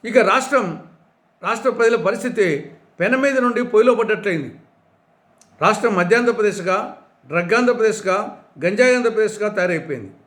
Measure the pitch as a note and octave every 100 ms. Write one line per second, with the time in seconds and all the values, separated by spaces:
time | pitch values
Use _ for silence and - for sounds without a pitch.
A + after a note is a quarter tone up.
0 | A3+ A#3 G3 A3+ C4 C#4 F#3+ D#3 - _
1 | _ _ _ _ F3+ A#3 C4+ A3+ A#3 A#3
2 | F#3+ A#3+ A#3+ - F#3 C#3+ - - _ _
3 | F#3+ C4 C#4 C4 B3 A#3 B3 G#3+ B3 A#3+
4 | G#3+ G#3 G#3 E3 B2+ - _ _ _ _
5 | _ _ _ _ _ _ E3+ G#3+ A#3 F#3+
6 | F3 A3+ B3 A3+ G#3 F#3 F3 F#3+ - -
7 | _ _ B2+ E3 F3 A3+ B3 A#3+ A3 -
8 | F#3 F#3+ A3+ - _ - E3 G#3 B3+ B3
9 | A#3 G#3+ G#3+ G#3+ G#3 G3+ F3+ E3 - C3
10 | G2 -